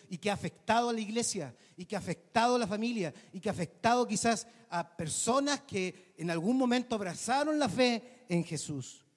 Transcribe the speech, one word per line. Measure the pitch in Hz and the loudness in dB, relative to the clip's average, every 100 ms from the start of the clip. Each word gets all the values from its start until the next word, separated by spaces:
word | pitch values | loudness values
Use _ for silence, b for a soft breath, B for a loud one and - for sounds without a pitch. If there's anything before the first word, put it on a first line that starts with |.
| - | -12
y | 185 | -6
que | 202 | -2
ha | |
afectado | 202 170 - - 226 240 | -2 -4 -4 2 2 2
a | |
la | 233 | 0
iglesia, | 208 226 226 202 139 b b - | -4 -2 -2 -4 -6 b b -16
y | 180 | -8
que | 202 | -6
ha | |
afectado | 180 165 - 226 240 247 | -4 -8 -4 2 4 4
a | |
la | 220 | 0
familia, | 208 233 233 165 B B | -2 -2 -2 -4 B B
y | 190 | -8
que | 208 | -4
ha | |
afectado | 160 170 - 226 247 226 | -2 -4 0 2 4 2
quizás | 214 226 226 - B - | 0 2 0 -2 B -8
a | 175 170 - | -6 -6 -6
personas | 165 - - 254 285 285 | -6 -2 2 2 2 -2
que | - 196 185 - - - | -4 -4 -4 -6 -16 -6
en | 165 | -2
algún | 170 175 262 | 0 2 2
momento | 247 247 247 | 4 2 0
abrazaron | 220 185 165 - 262 294 302 | -4 -4 -6 -2 0 2 2
la | 262 | 0
fe | 214 247 233 - - - | 2 2 2 -4 -18 -2
en | 175 | 0
Jesús. | 165 156 - 143 127 - _ | 0 -4 -6 -8 -8 -16 _